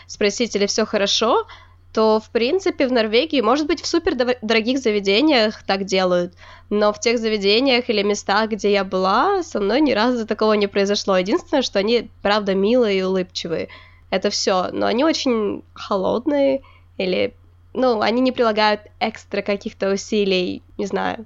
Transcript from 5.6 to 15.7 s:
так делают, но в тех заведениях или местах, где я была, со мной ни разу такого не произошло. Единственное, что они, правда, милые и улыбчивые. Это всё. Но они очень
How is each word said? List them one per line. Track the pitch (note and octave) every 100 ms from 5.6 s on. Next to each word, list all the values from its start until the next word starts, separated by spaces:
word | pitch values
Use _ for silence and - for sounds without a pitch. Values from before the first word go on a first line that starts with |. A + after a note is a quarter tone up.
так | - G3
делают, | G3 F#3+ F#3 F3+ F3 - - - -
но | G#3 G#3
в | G#3
тех | A#3 A#3
заведениях | A3 G#3+ G3 G#3+ C#4 B3 A#3+
или | G#3+
местах, | G3+ G#3 - G3+ A3
где | G#3+ G3+
я | G3
была, | G3 F#3 F#3+ G#3+ F4 G4
со | E4 G#3
мной | G3 B3
ни | D4
разу | G#3 A#3+ B3 G#3+
такого | A3 A3
не | G#3+ G3+
произошло. | G#3 G3 G3+ - F#3
Единственное, | F#3 D#4+ - D4
что | A#3+ G3+
они, | G#3 A#3 - -
правда, | G3+ G#3+ G3+ F#3+
милые | G3 B3+ A3 F#3+
и |
улыбчивые. | F#3 F#3+ F3+ - E3+ D#3+ - - - - - G3
Это | G#3
всё. | - A3+ F#3 F3+
Но | G3 G3+
они | A3
очень | D#4+ - C4+ A3+ G3+ - -